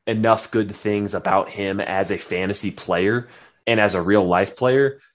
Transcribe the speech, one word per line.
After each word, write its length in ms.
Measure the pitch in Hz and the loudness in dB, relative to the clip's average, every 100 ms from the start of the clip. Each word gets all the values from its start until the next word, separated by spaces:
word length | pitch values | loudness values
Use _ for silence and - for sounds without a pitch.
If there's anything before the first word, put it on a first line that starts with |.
| - | -4
enough 460 | 110 113 110 - | 0 2 2 0
good 200 | 113 101 | -2 -4
things 420 | 98 107 104 101 | -4 -4 -2 -2
about 360 | 98 95 95 - | -4 0 0 -2
him 300 | 101 98 98 | -4 -4 -4
as 320 | - 95 95 | -4 -2 -2
a 60 | 92 | -4
fantasy 540 | - 90 95 101 101 | -4 -4 -2 0 -2
player 580 | - - 87 95 120 120 - - _ - | -4 -4 0 0 0 -4 -16 -20 _ 0
and 140 | 113 | 2
as 160 | 104 92 | 4 2
a 60 | |
real 240 | 87 104 90 | 2 2 4
life 320 | 90 95 - | 2 0 0
player. 420 | 127 131 139 139 _ | 0 2 2 -2 _